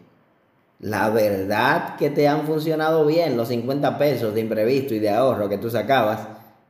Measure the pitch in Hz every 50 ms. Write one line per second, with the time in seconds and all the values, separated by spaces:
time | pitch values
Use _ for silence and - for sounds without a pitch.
0 | - _ _ _ _ _ _ _ _ _ _ _ _ _ _ - - 101 107 95
1 | 104 110 110 113 107 104 98 95 95 98 104 110 123 139 160 175 - - - -
2 | 160 147 147 147 147 147 147 151 147 156 160 151 151 160 156 156 156 160 160 160
3 | 151 151 156 170 170 147 123 117 113 - 120 117 113 127 139 147 147 127 - -
4 | 143 147 131 117 117 110 104 117 113 110 110 107 107 120 139 139 127 113 113 107
5 | 107 104 101 120 135 131 110 101 104 98 101 95 110 113 117 107 107 131 135 127
6 | 110 107 110 107 - - - - - - _ _ _